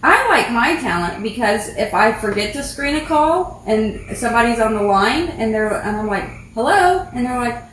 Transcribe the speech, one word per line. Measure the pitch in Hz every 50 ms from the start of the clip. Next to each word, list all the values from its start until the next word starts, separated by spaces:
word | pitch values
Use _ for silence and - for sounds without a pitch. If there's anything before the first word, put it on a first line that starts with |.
I | - 277 381 453 523 466
like | 392 - - -
my | 240 233 233 269 339 -
talent | 262 214 170 175 175 175 180 190
because | 202 220 202 247 240 208 208 220 208 - -
if | - 214 - -
I | 185 208 220 226
forget | - - 208 196 202 202 208 -
to | 285 262
screen | - - - 285 285 294
a | 311 311
call | - 320 302 302 311 330 359 359 - - - -
and | - 220 214 214 214 - - - - -
somebody's | - 247 233 220 233 233 240 233 233
on | 220 220 220
the | 214
line | 202 202 196 190 196 220 254 311 349 339
and | - 220 214 220 214
they're, | 214 214 214 208 -
and | - 214 214
I'm | 214 214
like, | 214 202 190 190 - - - - - -
Hello, | 220 233 285 370 403 370 359 359 359 - - -
and | 247 240
they're | 247 247 247
like | 240 240 214 - - -